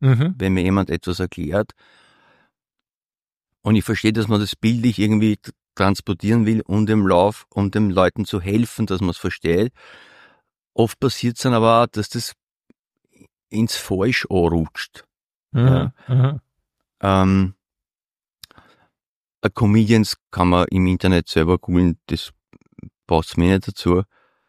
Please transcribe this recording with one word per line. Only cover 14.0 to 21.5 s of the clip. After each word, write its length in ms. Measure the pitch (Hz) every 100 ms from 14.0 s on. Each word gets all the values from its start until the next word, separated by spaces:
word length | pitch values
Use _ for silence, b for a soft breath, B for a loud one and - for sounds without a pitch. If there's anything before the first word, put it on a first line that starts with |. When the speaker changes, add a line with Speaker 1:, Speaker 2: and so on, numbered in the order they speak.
| 127 123 -
Speaker 2:
anrutscht. 760 | 92 85 85 82 - - - - _ _ _ _
Speaker 1:
Mhm. 140 | 123 127
Speaker 2:
Ja. 260 | 131 - - -
Speaker 1:
Mhm. 340 | 127 131 147 _ _ _ _ _ -
Speaker 2:
Ähm, 540 | 98 95 95 95 95 - _ _ _ _ _ _ _ _ - b b b b _ _ _ _ _
äh, 80 | 110
Comedians 680 | - 107 110 107 113 104 - _
kann 160 | - 90
man 180 | 90 90
im 160 | 95 92
Internet 400 | 90 92 90 -
selber 300 | - 80